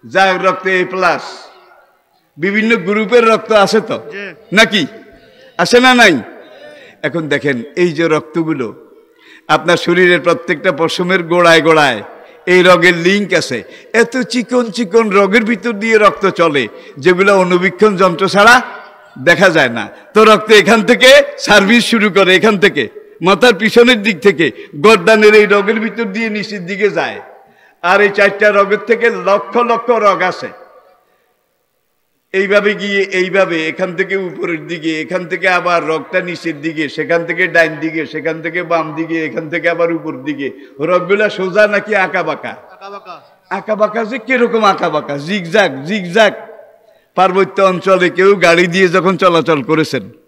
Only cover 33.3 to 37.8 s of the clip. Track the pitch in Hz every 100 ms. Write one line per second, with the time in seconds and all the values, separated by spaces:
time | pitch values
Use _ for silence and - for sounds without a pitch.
33.3 | 190 185 165 160 160 185 170 185 190 185
34.3 | 156 170 160 147 170 160 156 160 180 175
35.3 | 175 185 180 175 170 151 160 - 185 175
36.3 | 170 165 151 156 156 147 - 156 170 165
37.3 | 170 180 165 160 151